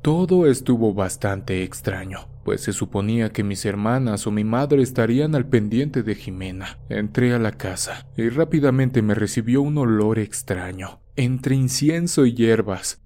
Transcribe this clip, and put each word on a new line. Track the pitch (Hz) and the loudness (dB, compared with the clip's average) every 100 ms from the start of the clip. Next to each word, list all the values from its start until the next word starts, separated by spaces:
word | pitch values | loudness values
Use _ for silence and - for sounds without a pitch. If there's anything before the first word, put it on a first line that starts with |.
todo | - 160 180 185 165 | 2 2 4 6 6
estuvo | 127 - 120 110 | 4 2 2 2
bastante | 98 95 - 101 98 98 92 | 0 -4 -2 -4 -4 -4 -4
extraño, | 92 - - 95 92 95 - - | -4 -6 -6 -6 -8 -12 -14 -12
pues | - 101 | -6 -4
se | - | -4
suponía | 101 98 101 101 113 110 | -4 -4 -4 -2 0 -2
que | 107 | -2
mis | 101 98 | -4 -4
hermanas | 110 101 107 127 131 101 - | -4 -2 0 0 0 -2 -2
o | |
mi | 104 | -2
madre | 107 117 143 143 | 0 0 2 2
estarían | 123 127 113 120 151 | 2 2 2 2 2
al | 151 120 | 0 2
pendiente | 123 104 113 147 131 | 2 2 0 0 -2
de | 107 | -4
Jimena. | 101 - 92 95 92 95 - - | -6 -8 -10 -10 -10 -12 -14 -8
Entré | 107 107 113 123 | -6 -4 0 2
a | 120 | 2
la | 110 | 0
casa | - 95 92 - - - - | -4 -8 -6 -8 -10 -12 -4
y | 117 | -2
rápidamente | 127 160 160 139 131 131 123 | 0 2 4 4 4 2 2
me | 107 | 2
recibió | 104 104 - 110 127 | 2 0 -2 2 2
un | 143 147 | 2 0
olor | 127 110 107 110 | 2 4 2 0
extraño, | 104 - - 92 92 92 95 - _ - | -2 -6 -6 -6 -6 -10 -12 -16 _ -4
entre | 123 127 135 135 | -2 0 0 2
incienso | 127 - 147 165 175 - 131 | 2 2 0 0 0 4 4
y | |
hierbas. | 117 113 113 104 92 - - | 4 4 4 2 -4 -6 -10